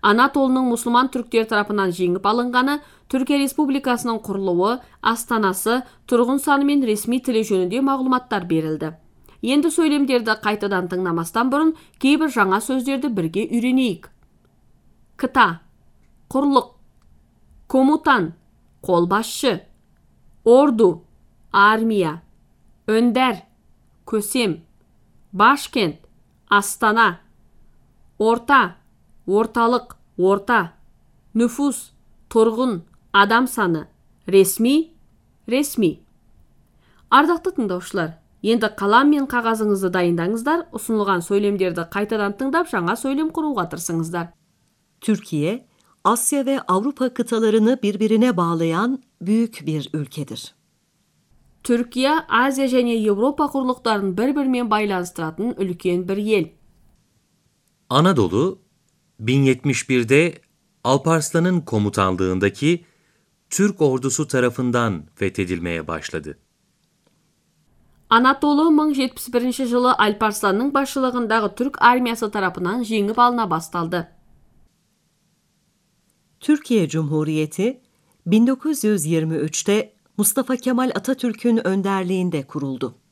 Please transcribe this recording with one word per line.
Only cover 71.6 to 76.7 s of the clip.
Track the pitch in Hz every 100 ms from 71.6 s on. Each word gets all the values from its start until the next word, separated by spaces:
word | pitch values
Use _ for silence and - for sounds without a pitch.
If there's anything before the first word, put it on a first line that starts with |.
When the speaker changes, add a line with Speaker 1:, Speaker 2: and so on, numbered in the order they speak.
| 254 -
Speaker 1:
армиясы | 190 254 247 233 214
тарапынан | 214 185 180 175 226 220
жеңіп | 226 202 220
алына | 240 240 214
басталды. | 165 165 175 165 180 180 _ _ _ _ _ _ _ _ _ _ _ _ _ _ _ _ _ _ _ _ _ _ _
Speaker 2:
Türkiye | - 294 -